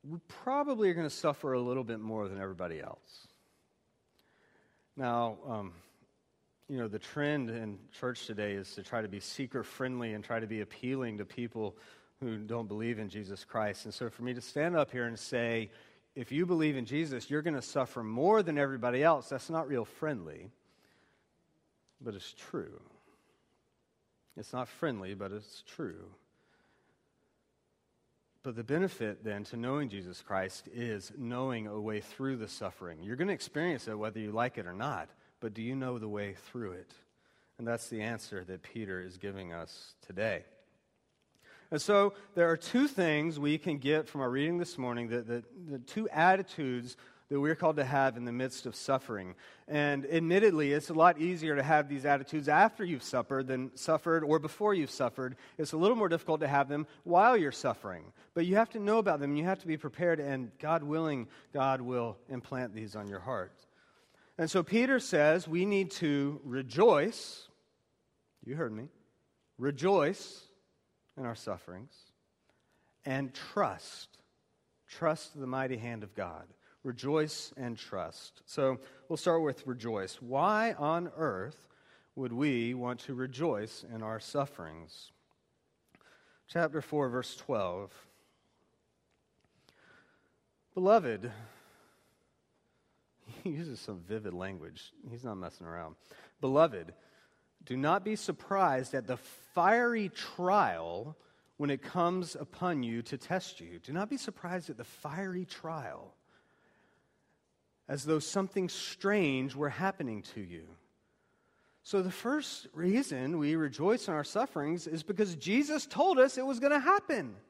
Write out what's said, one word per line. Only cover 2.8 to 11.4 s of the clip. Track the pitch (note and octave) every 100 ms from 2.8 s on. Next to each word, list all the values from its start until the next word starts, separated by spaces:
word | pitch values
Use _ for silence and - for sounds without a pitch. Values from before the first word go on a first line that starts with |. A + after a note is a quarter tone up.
else. | - - _ - - _ _ _ _ _ _ _ _ _ _ _ _ _ _ _ _ -
Now, | B2+ A#2+ A#2 G#2+ -
um, | A2 G2 E2+ - _ _ _ _ _ _ _ _
you | C3+
know, | A2+
the | G#2
trend | - D3+ D3 D3 A#2
in | A#2 A2 G2 -
church | - B2+ A#2+ -
today | G#2 G#2
is | G2 F#2+ -
to |
try | F#2+ A#2+
to | G#2+
be | G2+
seeker-friendly | - - C3 B2+ A2 - C3 B2+ A#2
and | G#2+
try | G#2 A2+
to | A2
be | A2
appealing | G2+ - B2 C3+ B2 G#2+
to |
people | F#2+ -